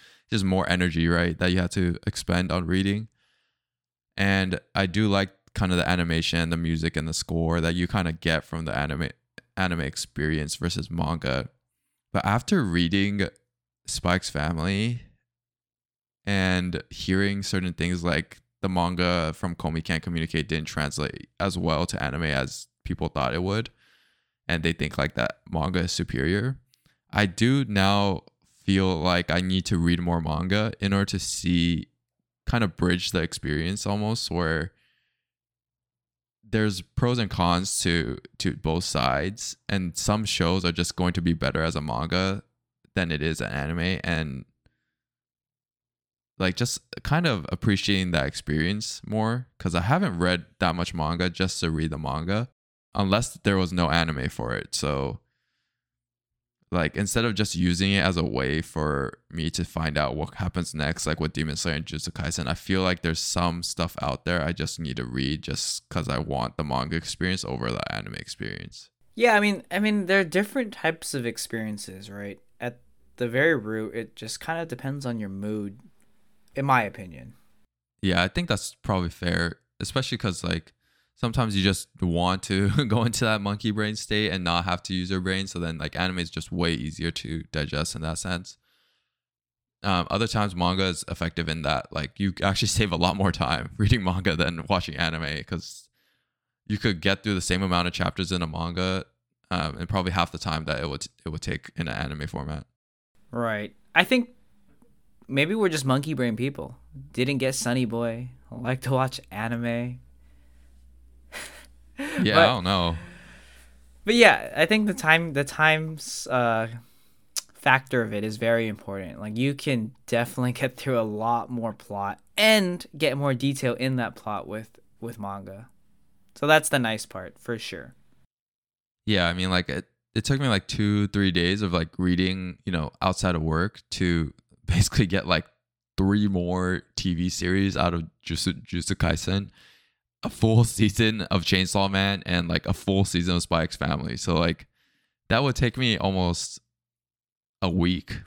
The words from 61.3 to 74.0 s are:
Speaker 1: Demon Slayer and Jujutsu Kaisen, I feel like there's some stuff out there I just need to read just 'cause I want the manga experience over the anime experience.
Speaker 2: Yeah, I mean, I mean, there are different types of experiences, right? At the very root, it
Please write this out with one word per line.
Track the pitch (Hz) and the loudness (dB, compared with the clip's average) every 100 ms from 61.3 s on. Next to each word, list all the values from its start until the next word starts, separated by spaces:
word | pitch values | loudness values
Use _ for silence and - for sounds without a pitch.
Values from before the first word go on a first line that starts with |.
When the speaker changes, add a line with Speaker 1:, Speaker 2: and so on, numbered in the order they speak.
Speaker 1:
Demon | - 78 67 | -2 -4 -2
Slayer | 87 76 | -2 -2
and | 80 | -4
Jujutsu | 76 - | -8 -6
Kaisen, | - 73 87 67 | -6 -4 -2 -2
I | |
feel | 85 - 95 | -4 0 0
like | 92 90 | 2 0
there's | 82 82 | -2 -2
some | - 90 87 85 | -2 0 0 -2
stuff | - - 82 - | -4 -4 -4 -2
out | 73 64 82 | -4 -2 -2
there | 87 | 0
I | 76 | 0
just | 85 78 - | -2 -4 -6
need | 78 60 | -6 -6
to | 60 | -6
read | 64 67 78 | -2 -2 -2
just | - 69 - - - | -4 -4 -4 -6 -6
'cause | 85 71 | -4 -2
I | - | -2
want | 78 65 60 - | -2 -4 -4 -6
the | |
manga | 73 64 67 80 | -4 -2 -2 -4
experience | - - 90 92 | -4 -4 -2 -2
over | - 62 60 | -4 -4 -2
the | 50 50 | -4 -4
anime | 52 50 - | -6 -8 -12
experience. | - - 50 50 50 - - _ _ - | -12 -10 -8 -8 -12 -18 -20 _ _ 2
Speaker 2:
Yeah, | 240 208 | 4 6
I | |
mean, | 208 196 - | 4 0 -4
I | 185 | 0
mean, | 214 208 180 | 2 2 4
there | 196 | 4
are | |
different | 170 175 208 269 220 | 4 0 0 -2 -4
types | - 160 165 - | -2 -2 -2 -4
of | 139 117 | -4 -4
experiences, | 110 - 113 110 104 - 95 104 | -6 -6 -6 -6 -8 -10 -14 -14
right? | 101 101 98 _ - | -12 -12 -14 _ -10
At | 123 - - - - - | -10 -10 -18 -20 -14 -6
the | 120 | -2
very | 127 160 143 | 2 4 2
root, | 107 110 107 | -2 -4 -4
it | 113 | -6